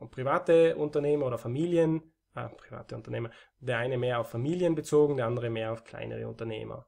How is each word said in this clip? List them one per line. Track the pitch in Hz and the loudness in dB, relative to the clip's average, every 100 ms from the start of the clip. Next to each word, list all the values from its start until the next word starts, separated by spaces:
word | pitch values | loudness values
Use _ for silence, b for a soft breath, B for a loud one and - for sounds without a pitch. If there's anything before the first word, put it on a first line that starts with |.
| 120 | -14
private | - 131 170 180 165 165 156 | -6 0 0 4 6 6 4
Unternehmer | 151 151 147 147 131 | -2 0 2 2 0
oder | 117 | -2
Familien, | 120 131 175 170 160 160 - _ _ | -4 -2 0 4 4 2 -4 _ _
äh, | 127 117 | -12 -12
private | - - 120 120 120 | -14 -18 -16 -12 -12
Unternehmer, | 113 117 117 B B _ | -8 -6 -6 B B _
der | 127 117 | -4 -2
eine | 127 123 | -2 -2
mehr | 123 120 | 0 -2
auf | - | -4
Familien | 117 135 180 175 156 | -4 -2 0 2 0
bezogen, | 151 151 147 139 | 2 4 4 2
der | 117 | -2
andere | 120 120 | -2 -4
mehr | 113 110 | -4 -4
auf | 113 | -6
kleinere | - 117 113 113 113 | -10 -12 -8 -8 -8
Unternehmer | 113 113 110 110 117 | -8 -8 -8 -10 -12